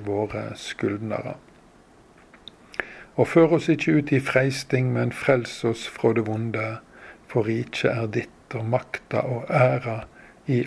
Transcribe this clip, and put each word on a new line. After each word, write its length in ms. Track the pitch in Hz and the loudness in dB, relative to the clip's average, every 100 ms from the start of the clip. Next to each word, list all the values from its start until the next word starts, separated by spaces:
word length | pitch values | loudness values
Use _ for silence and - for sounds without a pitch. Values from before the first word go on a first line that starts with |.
| 101 | -2
våre 460 | 101 104 107 110 110 | -2 -2 -4 -8 -10
skyldnere. 800 | - - 104 104 110 107 - - - - - - _ _ - _ - - - - - - - - - - | -12 -4 -4 -2 -4 -4 -6 -12 -16 -20 -20 -20 _ _ -20 _ -20 -20 -20 -20 -14 -12 -12 -14 -4 0
Og 100 | 123 | 4
før 300 | 170 160 165 | 6 6 6
oss 100 | - | 2
ikke 260 | 156 - 151 | 0 2 2
ut 120 | 147 135 | 4 0
i 80 | |
freisting, 720 | 135 131 135 135 - 131 127 | 2 2 2 0 -2 0 2
men 180 | 120 120 | 0 0
frels 480 | - - 131 117 - 117 | 0 2 2 0 -4 -2
oss 220 | 113 - | -2 -8
fra 220 | - 117 110 | 0 2 2
det 120 | 107 | 0
vonde, 500 | 110 113 110 110 113 - - - - - | -2 -4 -4 -6 -8 -14 -20 -20 -20 -4
for 220 | 120 107 | 0 0
riket 420 | 113 123 - - | -2 -4 -2 0
er 160 | 117 113 | 0 -2
ditt, 480 | 117 - - - 117 | -4 -6 -10 -12 -6
og 140 | 110 | -2
makta 540 | 123 - - - 113 - | -2 -2 -12 -4 -2 -2
og 220 | 117 - | -4 0
æra 540 | 156 127 120 117 110 - - - - - | 4 4 2 -4 -8 -10 -18 -20 -10 -2
i 160 | 123 | 0